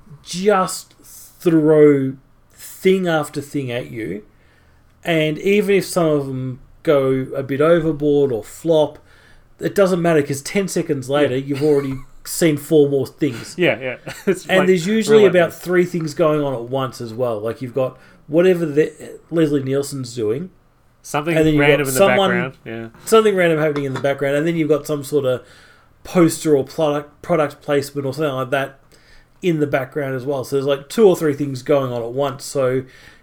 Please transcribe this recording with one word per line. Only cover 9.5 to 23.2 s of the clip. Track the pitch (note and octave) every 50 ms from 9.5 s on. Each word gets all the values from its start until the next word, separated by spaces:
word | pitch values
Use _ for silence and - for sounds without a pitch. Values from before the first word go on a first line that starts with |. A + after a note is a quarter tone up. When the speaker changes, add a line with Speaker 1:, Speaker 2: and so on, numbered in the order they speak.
| _ -
Speaker 1:
it | - - -
doesn't | G#3 G3 F3+ F#3 F3
matter | E3+ E3+ E3 D3+
'cause | D3 - C#3 C3
ten | - - - G3+ G3 F#3
seconds | - F3+ D#3+ - D3 C3+ B2+ B2+
later, | C#3 D3 D3 C3+ B2
Speaker 2:
Yeah. | C3+ C#3
Speaker 1:
you've | C#3 C#3+ C3
already | D3 D3+ D3 C#3 C#3 C3+ C3 C3 - -
Speaker 2:
<laughs> | - - -
Speaker 1:
seen | - - - F3+ D#3+ D3
four | C#3 - - E3 D3+ C#3+ C#3+
more | C#3+ C3+ B2+
things. | - - - D#3+ C#3 A#2 A2+ - - -
Speaker 2:
Yeah, | - F3 D3+ A2+ A2+
yeah. | C3 B2+ A#2+ - - C3+
<laughs> | - - -
It's | G#3 F3+ F3+ -
Speaker 1:
And | - F#3 F#3+
Speaker 2:
like | F#3+ F#3
Speaker 1:
there's | F#3 F3+ D#3+
usually | G3 A3 A3 G#3+ - A3 G#3+
Speaker 2:
relentless. | G#3 F#3 E3 F3+ E3+ D#3+ -
Speaker 1:
about | -
three | - F3 F3+ F3+ F3+
things | F3 - F3 D#3+ D3+ C3+
going | - E3+ D3+ D3+ D3+
on | D3 C#3
at | C3 A#2
once | A#2 A#2+ C3 C3+ C3 B2+ B2 -
as | A#2+ A2+ A2
well. | A#2 B2+ A#2+ A2+ G#2+
Like, | G#2+ A#2 A2 -
you've | C3+ A#2+ A2
got | C3+ C3 B2+ - - - - - - _
whatever | - C#3+ E3+ F3+ F#3 F3+ E3+ E3+
the, | D#3 C#3 D3+ D#3+ - - - - - - - - _
Leslie | D#3 E3 D#3+ D3 D3 C#3+
Nielsen's | B2+ C3 C3+ C#3 C#3 C#3 C#3+ C3+ B2+ A2+ A#2
doing. | B2 A2 G#2 A2+ C#3 F3+ F#3 - _ _ _ _ _ _ _ _ _
Speaker 2:
Something | _ - - C#3+ D3 E3 E3
Speaker 1:
And | D#3+ D#3
then | D#3 D3+
you've | D3
Speaker 2:
random | C#3+ D3 D3 D3 C#3+
Speaker 1:
got | C3
Speaker 2:
in | C3
the | C3
Speaker 1:
someone | - C3 B2+ A#2+ - -
Speaker 2:
background, | - - B2 C3 C3 _ -
yeah. | A#2+ A2+ A2+ A2+ A2+ - - -
Speaker 1:
Something | - A3 A3+